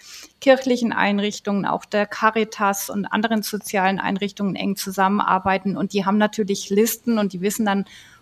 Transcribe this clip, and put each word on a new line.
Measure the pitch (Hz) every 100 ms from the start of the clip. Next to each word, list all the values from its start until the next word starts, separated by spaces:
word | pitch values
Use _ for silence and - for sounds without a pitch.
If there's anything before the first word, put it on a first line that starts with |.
| - - - -
kirchlichen | 269 262 262 247 233
Einrichtungen, | - 196 202 208 - - 202 -
auch | - -
der | 208 208
Caritas | - 220 220 214 - 196 196 -
und | 202 185
anderen | 220 220 220
sozialen | 202 202 - 202 190 196
Einrichtungen | - 190 202 - 202 -
eng | 196 190
zusammenarbeiten. | 196 190 190 208 - 190 190 190 196 -
Und | 190
die | 202 185
haben | 208
natürlich | 214 - 196 196 -
Listen | 196 226 - - 226
und | 196
die | 180
wissen | 196 - 214
dann | 196 190 - - -